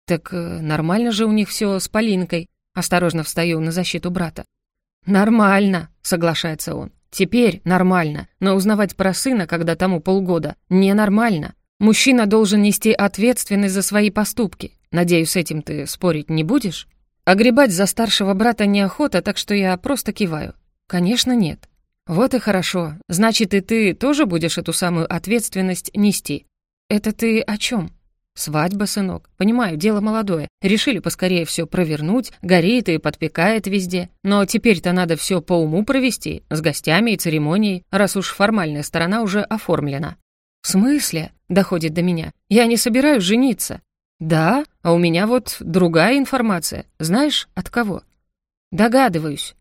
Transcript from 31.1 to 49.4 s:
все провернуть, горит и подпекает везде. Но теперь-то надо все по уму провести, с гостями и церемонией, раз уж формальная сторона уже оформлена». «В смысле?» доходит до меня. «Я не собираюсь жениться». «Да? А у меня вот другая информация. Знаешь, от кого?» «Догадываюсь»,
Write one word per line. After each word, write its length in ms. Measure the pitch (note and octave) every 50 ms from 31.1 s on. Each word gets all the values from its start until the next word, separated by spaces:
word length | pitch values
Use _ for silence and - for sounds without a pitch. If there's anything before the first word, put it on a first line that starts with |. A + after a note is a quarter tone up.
| - - F#3 F3+ F#3 E3+ D#3+
все 220 | - - - E3
провернуть, 640 | - - F#3 E3+ D#3 D3+ D3 D3+ E3+ A3 C4 - - - _
горит 480 | - F3 F#3 F3 D#3+ G3+ B3 B3 - F#3+
и 80 | D#3+
подпекает 720 | D#3 - D3+ - - E3 D3+ - E3 E3+ G#3 A3+ A3 -
везде. 420 | G3 G3 G3 F3+ F3 F#3 F3 F3 - _ _
Но 240 | - G3 G#3 G3+ G3
теперь-то 460 | - - G#3 - A#3 G3 D#3+ - F3+
надо 240 | F3 F3+ F3+ E3 D#3+
все 260 | D3+ - - F#3+ E3+
по 100 | - -
уму 320 | F3 E3+ D#3+ D#3 D#3 G3 G#3+
провести, 580 | - C4+ C4+ B3+ B3+ - - - D#3 D#3 - - -
с 140 | D#3 D#3
гостями 480 | D#3+ D#3 C#3 - - D#3 D#3+ F#3+ A#3 A#3
и 80 | G3 -
церемонией, 680 | - E3+ D#3 D3+ D3 D3+ E3+ G#3 G#3+ G3+ F#3 F3+ - _
раз 260 | G3 G3 G3+ F3+ -
уж 160 | G3 F3 -
формальная 500 | - - G3 A3 A3 G#3 E3+ D#3 D3 D3
сторона 380 | D3 - - E3 E3 F3 G#3 A#3
уже 220 | A3+ F#3+ F#3+ G#3
оформлена». 720 | G3 - A3 G#3+ - - E3 C#3+ D3 C#3+ C#3 C#3 D#3+ - - - _ _ _ _ _ _ _ _
«В 60 | - -
смысле?» 640 | F#3+ F#3+ A3 C4+ D4 C#4 - - E3 D#3+ D#3+ - - _ _ -
доходит 420 | F3 G3 F#3 - F#3 E3 E3 D#3
до 80 | D#3 F3
меня. 320 | E3+ F3+ E3+ E3 D#3+ D#3+ - _ _ -
«Я 160 | G3 A#3+ A#3
не 140 | A#3 A#3+ A3
собираюсь 460 | - B3 A3 C4 C#4 D4+ D4 A3 F3
жениться». 580 | F3+ A3 A#3+ C4+ C4 G3 - - - - - - - _ _ _ _ _ -
«Да? 460 | D#3+ D#3+ E3 D#3 D#3+ F3 A#3+ C#4+ D4+ - _ _
А 140 | - E3+ E3+
у 40 | F3
меня 280 | F3 E3+ E3 E3+ G#3
вот 320 | A3 B3 B3+ - - - -
другая 560 | - E3+ E3 F#3 F3+ E3 D#3+ D#3 E3+ A3+ C4+
информация. 720 | C#4+ C4 - C4+ B3 A#3 A3 F#3+ E3 - - - - - _ _ -
Знаешь, 500 | D#3 E3 F#3 B3+ D4+ D4 - - - - _
от 140 | F#3 - -
кого?» 340 | - A#3+ A3+ G3+ E3+ - - _ _ _ _ _ _ _ _ _ _ _ _ _
«Догадываюсь», 840 | F3+ E3 A3 A#3 A#3+ C4+ C4+ A3 E3+ D#3+ D#3+ D3+ C#3+ -